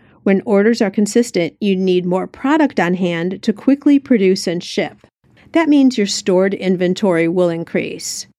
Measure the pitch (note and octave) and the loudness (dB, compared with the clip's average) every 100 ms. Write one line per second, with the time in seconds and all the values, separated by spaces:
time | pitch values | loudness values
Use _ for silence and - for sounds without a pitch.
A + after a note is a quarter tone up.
0 | _ _ - G3 - G3+ G#3 A#3 G3+ G3+ | _ _ 0 0 2 2 2 2 0 0
1 | G#3 A#3 A#3+ F#3 E3 - G#3 F#3 F#3 F3+ | 0 0 0 -2 -4 -2 -2 0 0 0
2 | F3+ F#3 F3+ - C4+ D#4+ C#4 - F3 F3+ | 0 -4 -6 -6 0 2 2 0 0 0
3 | F#3 E3+ F3 F#3+ - G#3 - C#4 D4 C#4 | -2 -2 -4 -4 -4 -4 -4 -2 2 2
4 | - A#3 F#3+ F#3+ - E3+ - - D#3 - | 2 2 2 0 -2 -6 -6 -6 -6 -8
5 | _ _ _ _ - E4 D#4+ D4 C4+ B3 | _ _ _ _ -4 0 4 4 4 2
6 | G3 - - F#3 F#3+ G3 F#3 F3+ F3+ F3+ | -2 -4 0 2 0 0 -2 0 0 0
7 | G3 E3 E3 F#3 F3 E3 E3+ F3+ D#3+ - | 0 2 0 0 0 -2 -4 -6 -6 -8
8 | - - - | -12 -12 -14